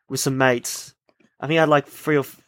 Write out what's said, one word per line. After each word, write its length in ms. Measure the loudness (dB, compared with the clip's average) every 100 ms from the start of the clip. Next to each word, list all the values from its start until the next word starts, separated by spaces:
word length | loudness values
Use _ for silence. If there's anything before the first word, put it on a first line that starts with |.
| -10
with 100 | -6
some 180 | -4 2
mates. 560 | 2 2 -4 -12 -14 _ _ _ _ _
I 80 | -2
think 100 | 0
I 40 |
had, 80 | 4
like, 180 | 2 0
three 280 | -8 -2 -2
or 40 |
f-, 180 | -2 -10